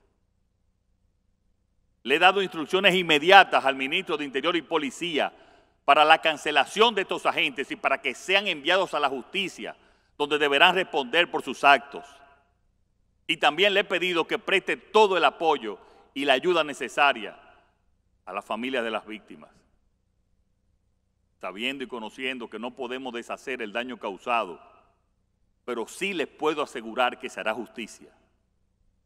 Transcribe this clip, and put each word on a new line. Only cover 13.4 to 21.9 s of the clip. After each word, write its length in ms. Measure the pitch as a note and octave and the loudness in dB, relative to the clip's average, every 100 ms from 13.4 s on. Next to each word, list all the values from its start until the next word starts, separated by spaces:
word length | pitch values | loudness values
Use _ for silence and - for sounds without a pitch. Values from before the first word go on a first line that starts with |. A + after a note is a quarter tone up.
| D#3 D3 G3+ | 0 2 2
le 80 | G3 | 2
he 40 | G3+ | 0
pedido 420 | F3+ F3+ E3+ D#3 | -2 -2 -2 -2
que 100 | D3 | -4
preste 380 | - F#3+ F#3+ C#3+ | -2 -2 -2 -6
todo 400 | - G#3+ G#3 F3+ | 0 4 4 4
el 80 | |
apoyo 560 | C#3+ - E3 C#3+ A2 F#2+ _ _ _ | 2 2 0 0 -2 -12 _ _ _
y 120 | C3+ C#3+ | -4 0
la 80 | |
ayuda 320 | C3 D#3+ E3+ D3+ | 2 2 0 -2
necesaria 720 | B2+ A#2+ - C#3+ B2+ G2 D#2+ - _ _ _ _ _ _ _ - | -4 -6 0 0 0 -6 -16 -20 _ _ _ _ _ _ _ -12
a 60 | |
las 140 | G2 - | -10 -8
familias 400 | A2 B2+ B2+ A2+ | -8 -6 -4 -4
de 60 | |
las 140 | G#2+ G#2 | -6 -8
víctimas, 440 | A2 - D#2+ D2+ _ _ _ _ _ _ _ _ _ _ _ _ _ _ _ _ _ _ _ | -16 -18 -20 -20 _ _ _ _ _ _ _ _ _ _ _ _ _ _ _ _ _ _ _
sabiendo 420 | F#2+ F#2+ B2 C#3 | -12 -8 -6 -6
y 40 | |
conociendo 640 | B2 | -10